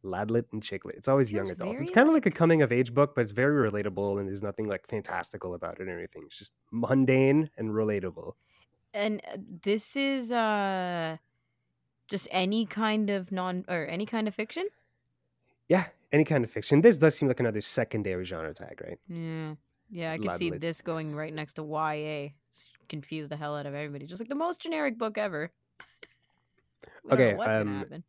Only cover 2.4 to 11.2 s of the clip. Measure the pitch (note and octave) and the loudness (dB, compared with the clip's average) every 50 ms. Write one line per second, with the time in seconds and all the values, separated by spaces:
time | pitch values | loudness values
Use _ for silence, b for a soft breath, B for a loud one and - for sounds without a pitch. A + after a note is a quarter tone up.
2.4 | E3 E3 E3 D#3 D3 A#2+ A#2+ B2 C3 A#2+ A#2 C#3 C#3+ C#3+ - C3 A#2 G#2 G2+ A#2+ | 4 6 6 6 6 4 4 2 2 2 4 4 4 4 4 -2 -2 0 2 2
3.4 | B2+ C#3+ D3+ C#3+ A#2+ G#2+ G2+ G#2 G2+ G#2 F#2 G2 G2+ G2+ - G2+ G2 F#2+ G2 G2 | 2 4 4 4 2 2 2 0 -2 -2 -2 -2 -2 0 0 -2 -4 -6 -6 -6
4.4 | G#2 G#2 G2 - A2 G#2+ G2 F#2 _ - A#2+ G#2+ G2+ - F2 F2 F2 - - G2+ | -6 -6 -4 -4 -4 -4 -4 -6 _ -6 -8 -6 -6 -4 -6 -6 -6 -8 -10 -10
5.4 | - F2+ F2 F2 F2 E2 - - F#2+ F#2 F2 E2+ F2 - - E2 D2+ - - - | -8 -8 -8 -6 -8 -10 -8 -8 -8 -8 -8 -8 -10 -12 -14 -18 -18 -16 -16 -14
6.4 | G2+ - _ _ _ _ - A#2 A#2+ - C3+ C3+ C3 B2+ C3 C3 C3+ C3+ C#3+ D3+ | -14 -14 _ _ _ _ -2 -2 2 4 6 6 6 6 6 6 8 8 6 6
7.4 | D#3 D3 _ - A2 A2 G#2+ A2 A2 G#2+ G#2 G2+ F#2 F#2 E2+ - - - - _ | 4 2 _ -6 -4 -2 0 2 2 2 0 0 -2 -4 -8 -8 -14 -14 -14 _
8.4 | _ _ _ _ _ _ _ _ _ _ - G#3 G#3 A3 G#3+ G3+ - - - G3 | _ _ _ _ _ _ _ _ _ _ -4 -2 -2 -2 -2 -4 -8 -12 -12 -12
9.4 | G3 - F#3 E3+ - G3 G#3 A3 - - - C#4 C#4 C#4 C#4 C4 B3 A3+ B3 A#3 | -12 -14 -18 -6 -2 0 0 0 -2 -6 -4 -2 0 0 0 -2 -2 -2 -2 0
10.4 | A3+ G#3+ G#3+ G#3 G3+ G3 F#3+ F#3 F3+ F3+ F3 E3+ E3 D#3+ D#3+ D#3+ | 2 2 2 0 0 0 -2 -2 -2 -4 -4 -4 -4 -4 -6 -8